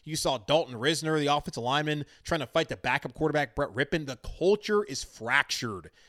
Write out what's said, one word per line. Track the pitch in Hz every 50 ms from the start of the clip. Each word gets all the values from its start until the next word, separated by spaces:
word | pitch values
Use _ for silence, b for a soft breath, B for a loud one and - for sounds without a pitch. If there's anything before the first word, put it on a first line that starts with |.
| B
You | 156 156
saw | - - 170 135
Dalton | 120 101 - 143 160 151 - 123
Risner, | 110 120 151 165 135 160 156 156 156
the | 147 143
offensive | 143 147 - - - 131 113
lineman, | 120 135 147 151 151 151 147 139 b b b b
trying | - 170 160
to | 135
fight | - - 165 160 -
the | -
backup | 101 - 127 127 139 - 147 -
quarterback, | - 151 156 143 151 143 139 -
Brett | - 147 - -
Rippon. | 117 147 - - 165 151
The | 135 127
culture | - - - - - 156 185 208 208 - - 214 208 208
is | - 135 127 -
fractured | - - - 110 117 127 143 143 - - - - 117 104 90 76 78 b b b